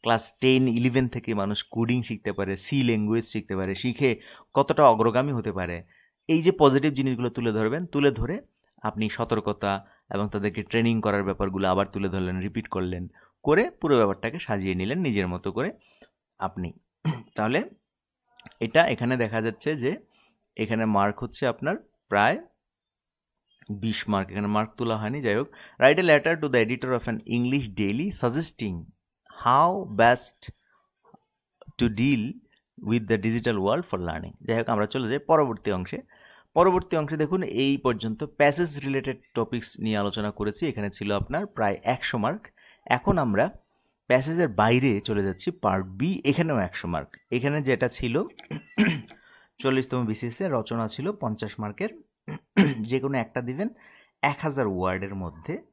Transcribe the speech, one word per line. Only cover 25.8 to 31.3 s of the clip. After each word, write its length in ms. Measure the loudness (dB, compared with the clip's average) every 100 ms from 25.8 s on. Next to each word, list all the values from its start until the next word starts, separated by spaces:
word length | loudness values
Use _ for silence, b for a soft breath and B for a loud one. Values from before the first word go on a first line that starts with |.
| 6 8
a 60 | 6
letter 340 | 6 4 0
to 80 | 2
the 160 | 2
editor 340 | 2 0 -2 -2
of 100 | -2
an 100 | -6
English 420 | -2 0 2 0 -2
daily 360 | -2 -2 0 -4 -2
suggesting 600 | -2 0 -6 -6 -6 -6 -12 _ _ _ _ -2
how 500 | 2 4 4 0 -6
best 560 | 4 6 6 -2 _ -18 _ _ _ _ _ _ -20 _